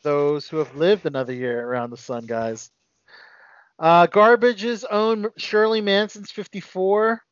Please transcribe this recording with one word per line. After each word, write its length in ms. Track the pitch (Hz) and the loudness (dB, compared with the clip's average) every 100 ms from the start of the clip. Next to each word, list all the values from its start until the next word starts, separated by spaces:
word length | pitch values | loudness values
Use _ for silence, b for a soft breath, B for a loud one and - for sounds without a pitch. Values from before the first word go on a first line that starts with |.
those 440 | 151 143 147 147 - | -2 0 0 -2 -4
who 100 | 156 | -6
have 160 | 147 139 | -6 0
lived 300 | 170 208 160 | 0 0 -2
another 280 | 135 127 | -6 -6
year 340 | 127 127 120 120 | -6 -4 -4 -4
around 220 | 123 120 | -6 -6
the 80 | 120 | -10
sun, 280 | - 120 117 | -10 -10 -6
guys. 460 | 113 113 110 - _ _ _ _ b b b b b b - | -6 -4 -8 -14 _ _ _ _ b b b b b b -2
Uh, 300 | 160 170 170 | 4 6 6
Garbage's 760 | 196 214 240 247 214 220 226 | 6 6 6 2 0 -6 -6
own 440 | 240 208 220 220 214 - | -4 -2 0 -2 -4 -10
Shirley 420 | - 214 220 220 | -4 0 2 0
Manson's 520 | 202 196 208 208 202 | 0 0 0 -8 -18
fifty-four. 920 | - 196 196 - 185 190 208 220 226 _ | -14 -12 -12 -12 -4 0 2 2 -2 _